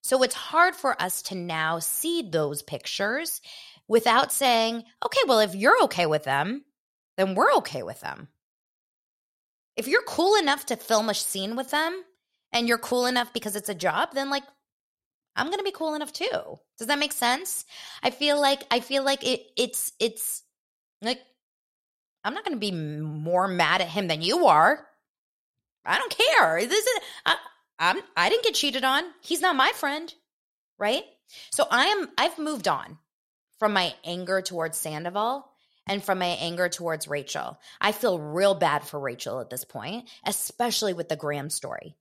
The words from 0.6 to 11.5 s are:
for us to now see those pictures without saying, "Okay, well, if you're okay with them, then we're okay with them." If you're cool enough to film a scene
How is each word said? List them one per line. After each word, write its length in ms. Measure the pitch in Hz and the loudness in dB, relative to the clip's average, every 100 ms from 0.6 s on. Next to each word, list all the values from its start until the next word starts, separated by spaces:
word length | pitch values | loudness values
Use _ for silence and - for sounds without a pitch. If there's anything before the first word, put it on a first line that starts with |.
| 359 359 | 4 4
for 260 | 269 - | -2 0
us 220 | 185 - | -2 -4
to 120 | - 190 | -6 -8
now 440 | 175 160 160 165 | -4 -2 0 0
see 420 | 160 - 320 339 | -2 -4 -2 -2
those 400 | 220 160 147 143 | 0 0 0 -4
pictures 800 | - 139 - - 202 262 330 - - - - - _ | -8 -10 -8 -2 -2 -2 -4 -8 -12 -20 -20 -20 _
without 440 | 220 226 233 277 | 4 6 4 4
saying, 520 | - 262 233 226 233 226 _ - | 2 4 4 2 -2 -8 _ -2
"Okay, 140 | 539 453 | 2 4
well, 120 | 233 | 4
if 160 | 214 190 | 4 4
you're 280 | 233 466 359 | 6 6 6
okay 200 | - 170 | 2 2
with 180 | 151 | 2
them, 420 | 135 139 165 269 - _ _ _ _ - | 0 0 0 -4 -10 _ _ _ _ -2
then 180 | 190 190 | 0 4
we're 180 | 440 587 | 4 4
okay 280 | - 127 | 2 -8
with 180 | 90 - | -8 -10
them." 260 | - - - _ _ _ _ _ _ _ _ _ _ _ _ _ _ - | -10 -12 -16 _ _ _ _ _ _ _ _ _ _ _ _ _ _ -10
If 120 | 233 | 0
you're 160 | 370 | 0
cool 320 | - - 359 427 | 0 0 4 4
enough 320 | 311 285 - | 2 -2 -4
to 80 | 220 | -8
film 340 | - 226 220 | 0 0 2
a 40 | |
scene 420 | 202 - 196 190 | -2 -4 -6 -6